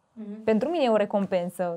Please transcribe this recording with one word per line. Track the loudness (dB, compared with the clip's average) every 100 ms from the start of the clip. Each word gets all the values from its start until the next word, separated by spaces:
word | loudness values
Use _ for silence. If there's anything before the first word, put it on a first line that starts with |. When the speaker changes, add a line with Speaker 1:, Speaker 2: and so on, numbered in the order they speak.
| _
Speaker 1:
Mhm. | -16 -12 -6
Speaker 2:
Pentru | 0 2 2
mine | 2
e | 4
o | 4
recompensă. | 2 0 0 -2 -2 -4 -4